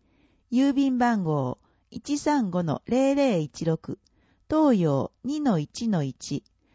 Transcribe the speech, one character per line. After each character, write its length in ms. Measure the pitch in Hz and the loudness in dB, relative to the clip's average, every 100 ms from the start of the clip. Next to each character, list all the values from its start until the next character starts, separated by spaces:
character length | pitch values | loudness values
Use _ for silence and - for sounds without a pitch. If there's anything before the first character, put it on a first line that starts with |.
| _ _ _ _ - | _ _ _ _ -4
郵 220 | 240 277 | 0 2
便 240 | 269 269 247 | 2 0 2
番 260 | 240 214 | 0 0
号 320 | 160 151 127 - _ _ _ | 0 0 -2 -6 _ _ _
一 280 | 240 - 285 | -14 -6 -2
三 320 | 311 294 196 | 0 0 0
五 120 | 180 | -2
の 200 | 170 - | -2 -4
零 300 | - 247 269 | -2 0 2
零 260 | 277 277 175 | 2 2 0
一 240 | 151 - | -2 -4
六、 340 | 160 160 - - _ _ _ _ - | -2 -2 -6 -14 _ _ _ _ -2
東 280 | 311 302 214 | 2 4 4
洋 320 | 160 139 - _ | 2 0 -2 _
二 160 | 247 302 | -8 -2
の 180 | 285 170 | 0 0
一 300 | 147 - 233 | -2 -6 -2
の 140 | 180 | -2
一、 420 | 139 - - 143 _ _ _ | -2 -8 -8 -8 _ _ _